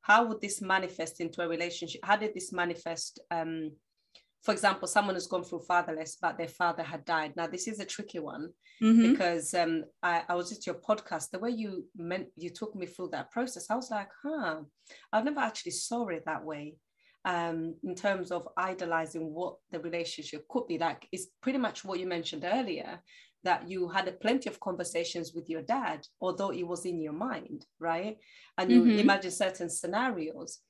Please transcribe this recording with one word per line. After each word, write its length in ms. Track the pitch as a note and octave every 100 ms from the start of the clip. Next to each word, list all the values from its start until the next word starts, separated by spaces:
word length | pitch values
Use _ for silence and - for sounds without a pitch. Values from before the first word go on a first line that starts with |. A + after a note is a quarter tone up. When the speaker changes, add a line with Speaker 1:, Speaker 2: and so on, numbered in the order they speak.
Speaker 1:
How 220 | - G#3+
would 160 | A#3 G#3+
this 220 | G3+ -
manifest 580 | F#3+ F#3+ F#3 - E3 -
into 220 | E3 E3
a 60 | E3+
relationship? 520 | E3 F3 E3+ E3+ E3
How 140 | F3+ G#3
did 160 | G#3+
this 220 | G3 -
manifest, 640 | F3+ F3 E3+ E3+ E3 - - -
um, 420 | E3+ D#3+ D#3+ D#3 D3+ _ _ _ - _ _
for 100 | -
example, 360 | G3+ G3+ F#3+ F#3
someone 260 | G#3+ G3+
who's 120 | F3+ -
gone 180 | F#3
through 160 | F3+ E3+
fatherless, 560 | - F3 E3+ D#3 D#3+ -
but 220 | E3+ D#3
their 100 | E3
father 340 | - F3 E3
had 220 | D3 D#3
died? 320 | C#3+ D#3+ D3+ C#3+
Now, 100 | E3
this 220 | F3+ A3+
is 120 | G#3+
a 40 |
tricky 340 | G3 - G#3+ F3
one 360 | D3+ - E3 - - -
Speaker 2:
Mm-hmm. 300 | A3 A3+ A3+
Speaker 1:
because, 400 | C#4 F3+ E3+ -
um, 320 | F3+ E3 E3 D#3 _
I, 220 | F3+ E3+ E3
I 100 | F3
was 160 | F3
at 120 | G#3
your 120 | - E3+
podcast. 520 | - G#3 - D#3+ -
The 100 | F#3
way 120 | A3+
you 360 | A#3 G#3+ F#3 -
meant, 340 | F#3+ E3+ F#3+ -
you 140 | - E3+
took 260 | - G#3+
me 120 | F#3+ F3
through 240 | - F3+
that 200 | D3 D3+
process, 380 | A#3 B3 F3 -
I 80 | A#3
was 140 | B3
like, 180 | G#3+ G3 -
"Huh, 400 | C#4+ D#4 F#3+ D#3 D3 _ _ - -
I've 140 | A3 B3+
never 140 | D4
actually 320 | A3+ - F3
saw 360 | - - A#3+ A3
it 160 | E3+
that 200 | - D3 D#3
way." 300 | D3+ D3 - _ _ _ _ F#3
Um, 480 | F3 E3+ E3 E3 D#3+
in 100 | F#3+
terms 380 | F3+ G3+ F#3+ F3+
of 160 | F3 E3+ -
idolizing 800 | F#3 F#3 E3+ E3 D#3+ E3 D#3+
what 220 | D#3 F3+ - _
the 100 | E3+
relationship 680 | E3 E3+ E3 - D3 D3+ -
could 180 | B3 -
be 120 | E3
like, 280 | E3 C3 -
it's 140 | - - _
pretty 160 | - C4
much 260 | A3+ -
what 160 | G3 F3+
you 60 | F#3
mentioned 380 | F3 D#3+ D#3 F3
earlier, 560 | A#3 A3+ D#3+ - - _ - - _
that 260 | F#3 E3+ E3+
you 200 | F#3+ F3
had 180 | F#3+ F#3
a 40 |
plenty 380 | F3+ G#3+ C4+ G#3
of 100 | -
conversations 720 | G3+ F3 F3 E3+ E3+ E3+ D#3
with 140 | E3 E3
your 140 | D#3+
dad, 440 | D#3+ B3+ G#3+ D#3 - _
although 300 | F#3 F3+ G3
it 160 | - F3
was 180 | F3
in 160 | F#3 E3+
your 140 | D#3
mind, 520 | D3+ A#3+ - F#3 - - _
right? 400 | E3 E3 G#3 G#3+ _ - - -
And 120 | F#3
you 120 | A#3+
Speaker 2:
Mm-hmm. 160 | A#3 G#3
Speaker 1:
imagine 320 | G#3 G3 F#3
certain 400 | - F#3+ F#3 E3+
scenarios. 880 | - E3+ G3 B3+ F#3+ D#3 F3 E3 -